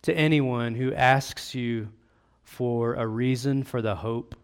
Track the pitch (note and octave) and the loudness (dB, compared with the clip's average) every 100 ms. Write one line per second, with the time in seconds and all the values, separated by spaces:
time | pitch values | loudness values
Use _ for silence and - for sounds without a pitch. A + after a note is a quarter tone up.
0 | - D#3+ D#3 D3+ C3 A#2+ A#2 A#2 C3 - | 0 2 4 4 2 -2 -2 -2 -4 4
1 | B2+ C3+ - - - C3 A#2+ A#2 G#2+ G#2+ | 6 6 2 -12 -10 -6 -4 -4 -6 -14
2 | _ _ _ _ _ - B2 A#2 A#2 - | _ _ _ _ _ -4 -2 0 0 -2
3 | A2+ A2 B2+ B2+ C3+ C3+ B2+ B2 A2 F#2+ | -2 0 0 0 0 -2 -2 -4 -2 -2
4 | G#2+ A#2 - - | -4 -6 -8 -18